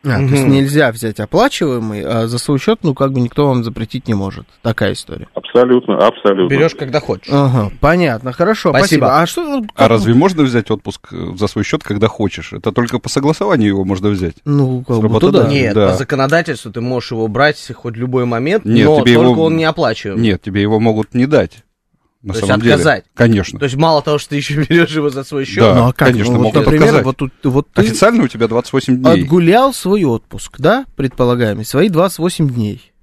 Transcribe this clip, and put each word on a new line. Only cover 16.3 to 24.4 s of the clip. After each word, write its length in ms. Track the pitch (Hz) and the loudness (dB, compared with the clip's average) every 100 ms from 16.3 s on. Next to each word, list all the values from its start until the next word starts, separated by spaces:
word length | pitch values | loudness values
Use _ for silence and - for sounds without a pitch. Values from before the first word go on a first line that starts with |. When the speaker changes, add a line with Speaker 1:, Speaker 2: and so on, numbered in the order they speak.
| 165 170 131 113 | 0 -2 -8 -10
Speaker 2:
ты 100 | 110 | -8
можешь 300 | 120 127 - | -6 -6 -6
его 140 | 117 110 | -6 -4
брать 440 | 107 147 147 - | 0 0 -2 -12
хоть 200 | 123 123 | -14 -12
в 40 | 113 | -8
любой 260 | 127 127 | -4 -2
момент, 400 | 123 117 135 208 | -2 -2 -2 -2
Speaker 4:
Нет, 220 | 104 113 147 | 0 2 4
Speaker 2:
но 140 | 151 | 4
Speaker 4:
тебе 140 | 123 | 4
Speaker 2:
только 160 | 117 127 | 4 4
Speaker 4:
его 120 | 117 | 2
Speaker 2:
он 120 | 160 160 | 0 0
не 80 | |
оплачиваемый. 580 | 160 160 139 110 101 98 | -2 0 -2 -4 -6 -2
Speaker 4:
Нет, 200 | 113 92 | 0 -2
тебе 200 | - 101 | -4 -2
его 160 | 101 107 | 0 2
могут 360 | 113 110 107 | 2 0 -2
не 120 | 123 131 | -2 0
дать. 380 | 147 90 - _ _ _ _ _ _ | 0 0 -8 _ _ _ _ _ _
На 120 | 98 | -10
Speaker 2:
То 60 | 90 | -6
есть 80 | 98 | -2
Speaker 4:
самом 140 | 107 | 2
деле. 120 | 117 | 2
Speaker 2:
отказать. 300 | 147 160 117 - | 4 2 0 -6
Speaker 4:
Конечно. 460 | - 120 107 90 101 | 0 2 2 0 -4
Speaker 2:
То 40 | 139 | -6
есть 100 | 131 | 0
мало 260 | 165 156 | 2 2
того, 160 | 147 147 | 0 -4
что 120 | - | -4
ты 60 | |
ещё 200 | 143 | -8